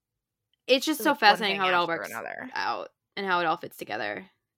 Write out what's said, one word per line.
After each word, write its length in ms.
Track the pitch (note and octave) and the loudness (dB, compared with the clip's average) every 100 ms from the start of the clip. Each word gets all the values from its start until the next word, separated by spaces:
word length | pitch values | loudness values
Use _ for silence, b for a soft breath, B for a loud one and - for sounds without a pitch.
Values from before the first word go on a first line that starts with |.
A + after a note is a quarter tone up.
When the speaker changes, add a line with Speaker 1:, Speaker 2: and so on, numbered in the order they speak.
| _ _ _ _ _ _ - | _ _ _ _ _ _ 2
Speaker 1:
it's 180 | C4 D#4 | 2 2
just 140 | D4+ | 0
so 120 | D#4 | 0
Speaker 2:
like, 40 | C#4 | 4
one 40 | G#3+ | 6
Speaker 1:
fascinating 240 | F3 G3+ G3 | 6 2 0
Speaker 2:
thing 60 | |
Speaker 1:
how 80 | F#3 | 2
it 40 | |
all 100 | F3+ E3+ | 2 2
Speaker 2:
after 120 | E3 | -2
Speaker 1:
works 80 | F#2 | -4
Speaker 2:
another. 380 | A2+ - - B2+ | -8 -10 -10 -8
Speaker 1:
out 360 | - G2 G#2+ - _ _ - | -4 -4 -4 -8 _ _ -8
and 80 | G3 | -2
how 140 | F3 | 0
it 60 | E3+ | 2
all 120 | E3+ | 0
fits 200 | - - | -4 -14
together. 520 | F3 G#2+ G#2 G#2 F#3+ _ _ | -8 -4 -4 -6 -10 _ _